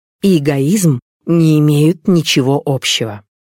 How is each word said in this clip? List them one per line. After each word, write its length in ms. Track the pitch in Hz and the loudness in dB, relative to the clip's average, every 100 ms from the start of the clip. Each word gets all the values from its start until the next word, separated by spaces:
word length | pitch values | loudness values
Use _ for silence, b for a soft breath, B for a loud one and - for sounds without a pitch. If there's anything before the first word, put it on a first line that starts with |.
| _ _ | _ _
и 160 | 202 170 | 0 0
эгоизм 640 | 143 139 139 214 170 123 - _ - | 0 -2 -2 0 0 -2 -6 _ -2
не 320 | 170 160 151 | 0 2 2
имеют 500 | 151 147 156 180 - | 2 2 2 0 0
ничего 540 | 175 - 156 131 143 | 0 0 -2 0 -2
общего». 600 | - 131 - - 113 104 _ _ | -2 -6 -4 -6 -6 -10 _ _